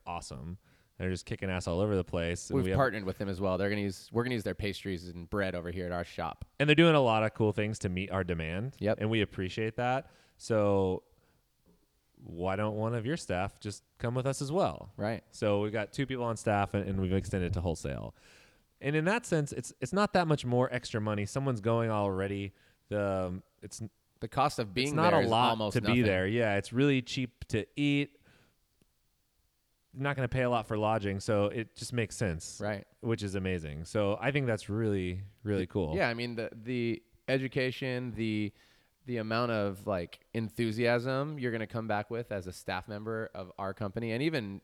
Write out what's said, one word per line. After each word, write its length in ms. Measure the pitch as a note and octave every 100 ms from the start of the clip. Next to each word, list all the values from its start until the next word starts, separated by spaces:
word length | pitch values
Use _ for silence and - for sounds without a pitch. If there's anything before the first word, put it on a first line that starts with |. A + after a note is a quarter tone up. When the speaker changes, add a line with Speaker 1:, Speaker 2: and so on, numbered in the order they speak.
| -
Speaker 1:
awesome." 500 | E2+ - B1+ D2+ F#2+ _ _ _ -
They're 120 | F#2
just 160 | F2+ -
kicking 240 | A2+ F#2+
ass 180 | F2+ F2+
all 120 | F2
over 140 | G#2+ F#2+
the 80 |
place. 460 | F2 F2 E2+ F2 -
And 60 | C3+
Speaker 2:
We've 80 | F#2
Speaker 1:
we 60 |
have 60 | F#2+
Speaker 2:
partnered 260 | C3 G#2 F#2+
with 120 | -
them 100 | G2
as 100 | F#2
well. 180 | G2 F#2
They're 120 | G2+
gonna 120 | G#2
use, 280 | G2+ F#2 -
we're 120 | A2
gonna 120 | A#2+ A#2+
use 80 |
their 120 | G2+ F2+
pastries 520 | G#2 F#2+ G2+ F2 F2+
and 220 | E2+ E2+
bread 260 | G#2 F#2+ F2+
over 160 | E2+
here 140 | F2 F2+
at 60 |
our 120 | F2
shop. 420 | F2 - E2 - - -
Speaker 1:
And 80 | C#3+
they're 80 | D3+
doing 200 | E3+ D3+
a 40 |
lot 220 | B2 A2
of 100 | A2
cool 200 | - G#2+
things 260 | G#2 G#2+ A2
to 100 | G2+
meet 220 | F2+ F#2+
our 120 | F#2+
demand. 520 | F2+ E2 D#2+ F2+ B2+ -
Speaker 2:
Yep. 180 | G#2 -
Speaker 1:
And 100 | G#2+
we 120 | A2+
appreciate 540 | G2 - F#2 - A2 A#2
that. 320 | B2 C3 - - _ _
So 640 | - A2 G2+ G2 F#2 F#2 - _ _ _ _ _ _ _ _ _ _ _
why 360 | - E2+ F#2+ G2
don't 180 | G#2+ G#2+
one 180 | A2 A#2
of 100 | A2
your 100 | E3
staff 440 | - F2+ G2 -
just 220 | G#2 - - -
come 160 | A#2+
with 120 | B2+ C3
us 160 | C3+
as 100 | C#3
well? 400 | F3 C#3+ C#2+ F#2+ -
Speaker 2:
Right. 260 | G#2 A2+ -
Speaker 1:
So 300 | - G#2+ G2+
we've 100 | G#2+
got 220 | A2 G2+
two 120 | - C3
people 200 | C3 A#2
on 100 | A2
staff, 380 | A2+ G2+ G2
and, 120 | G2+ F#2+
and 100 | F#2+
we've 140 | F#2
extended 400 | F#2+ F#2 G2 F2
to 80 | F2+
wholesale. 520 | E2+ D#2 C#2+ A#1+ A1 - - - - _ _ _
And 120 | C#3 D3+
in 100 | E3
that 200 | A#3 -
sense, 260 | E3 D3
it's, 200 | - - -
it's 140 | B2+
not 180 | F#3 G#3
that 140 | F#3 D#3+
much 180 | D3 B2
more 220 | B2 B2+
extra 260 | B2 - A2
money. 260 | G#2+ G#2 G2+
Someone's 360 | C#3 C#3 A2+
going 280 | G#2+ A#2 A2+
already. 640 | G#2+ G2+ F#2+ G2 G2 G2 - _ _ -
The, 360 | G#2 G2+ F#2+ F#2
um, 160 | F#2 - _
it's 200 | G#2 - A2 - _ _
Speaker 2:
The 80 | A2+
cost 320 | - C#3+ -
of 140 | G#2+
being 140 | F#2 C#3
Speaker 1:
it's 60 | D3+
not 160 | E3+
Speaker 2:
there 100 | E3
Speaker 1:
a 20 |
Speaker 2:
is 60 | A#2+
Speaker 1:
lot 200 | A2+ B2
Speaker 2:
almost 240 | A2+ G#2+ A#2+
Speaker 1:
to 60 |
Speaker 2:
nothing. 140 | G#2 B2
Speaker 1:
be 60 |
there. 260 | G#2+ F#2 F#2+
Yeah, 280 | A#2 A2 G2+
it's 160 | -
really 280 | A#2 C#3+ C3+
cheap 440 | B2 - B2+ _ -
to 160 | A2+ - -
eat. 400 | C#3+ C#3+ C#3+ _ _ _ _ _ _ _ _ _ _ _ _ _ _ _ _ _ _
You're 100 | C3
not 120 | C#3 C#3
gonna 120 | B2
pay 140 | C3
a 60 | B2
lot 180 | A#2+ G#2
for 100 | G#2+
lodging, 420 | G#2+ A2 G2+ G2
so 260 | - G#2 G2+
it 280 | A#2 A2+ -
just 180 | A2+
makes 220 | A#2+ G#2+ -
sense. 440 | G#2 E2 - -
Speaker 2:
Right. 220 | G2+ G2+ - _
Speaker 1:
Which 220 | A#2 A2+
is 120 | G2+ G2
amazing. 500 | F#2 F2+ D#2 D2 E2
So 320 | A2 G2+ G#2
I 100 | B2
think 140 | C#3 B2+
that's 240 | G#2+ -
really, 540 | G#2+ A2 G2+ F2+ F#2 G2 -
really 220 | G#2 G2 F#2
cool. 280 | G#2 D#2+ E2+
Speaker 2:
Yeah, 120 | C3
I 40 |
mean, 220 | A#2 A#2+ A#2
the, 140 | A2 A2+
the 380 | A2 B2+ A#2 A2 - _ -
education, 840 | C3+ C3 C#3+ C3 - C3 B2 B2 G#2+
the, 380 | A2+ G#2+ G#2 - _ _ _ _ B2+
the 100 | A#2+
amount 340 | A2 A2+ A#2+
of, 360 | A2 G2+ G2 G2+
like, 320 | F#2 E2+ - _ A2+
enthusiasm 1040 | A2 - A2+ G#2+ A#2 A#2+ B2+ C3 D3 D3+
you're 120 | B2
gonna 140 | A2+ G#2+
come 220 | A#2 A2
back 240 | G#2 G#2
with 200 | A#2 A#2
as 140 | G2+ F2+
a 80 |
staff 340 | - - F#2 G2+
member 440 | G#2 G#2+ A2 A2
of 180 | - F2+ -
our 160 | F#2+
company, 380 | F#2+ G2+ A2+ A#2
and 100 | A2+
even 400 | D#3+ D3+ G2+ G2